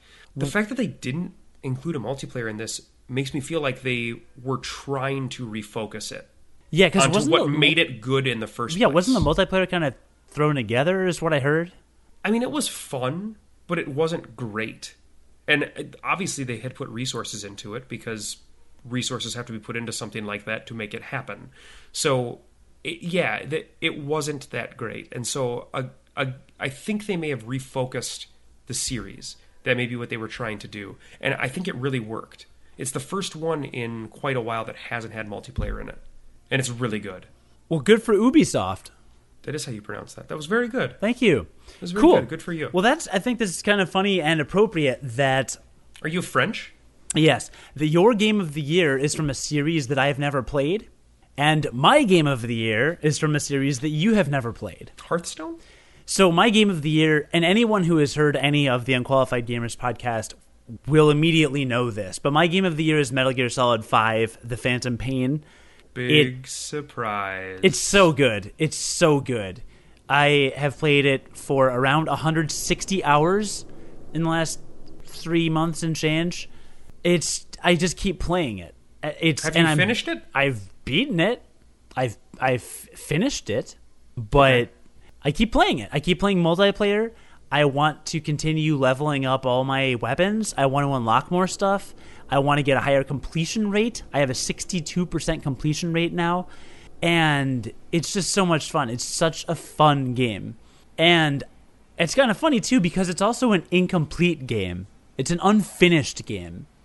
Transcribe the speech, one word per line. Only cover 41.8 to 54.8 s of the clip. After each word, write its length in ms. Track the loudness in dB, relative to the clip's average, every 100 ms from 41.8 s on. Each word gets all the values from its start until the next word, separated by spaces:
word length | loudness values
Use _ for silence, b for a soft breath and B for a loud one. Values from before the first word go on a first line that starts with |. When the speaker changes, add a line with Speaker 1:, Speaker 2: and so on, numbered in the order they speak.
Speaker 1:
was 120 | -6
very 80 | 6
Speaker 2:
Cool. 140 | 8 8
Speaker 1:
good. 80 | 4
Good 140 | -8
for 100 | -8
you. 180 | -6 -2
Speaker 2:
Well, 100 | 2
that's, 260 | 4 2 0
I 100 | -2
think 200 | -2 -2
this 120 | -4
is 120 | -2
kind 180 | 0 2
of 80 | 2
funny 300 | 2 2 2
and 180 | 2 0
appropriate 600 | 0 2 2 2 0 0
that 540 | -6 0 2 2 -2 -8 -16 _ -20 -10
Speaker 1:
Are 60 | -6
you 140 | -4
French? 500 | 0 2 2 -2 -12 -20 -20 _ -4
Speaker 2:
Yes. 360 | 4 4 4 -2 B B -4
The, 100 | 2
your 280 | 6 6
game 260 | 6 4 2
of 140 | -2
the 80 | -6
year 340 | 0 2 2 2
is 160 | 0
from 140 | 0 -2
a 40 |
series 540 | -4 -2 -2 0 0 0
that 100 | 0
I 80 | 0
have 120 | 0
never 240 | -2 -2
played. 460 | -2 -2 0 -2 -6 _ _ _ _ 0
And 300 | 2 2 0
my 300 | 2 6 6
game 220 | 6 6 6
of 160 | 0
the 120 | -2
year 440 | -2 0 2 0 2
is 160 | 0 0
from 160 | 0 0
a 40 |
series 400 | 0 -2 0 -2
that 80 | -2
you 240 | 0 4
have 140 | 4 2
never 220 | -2 -4
played. 400 | -8 -12 -14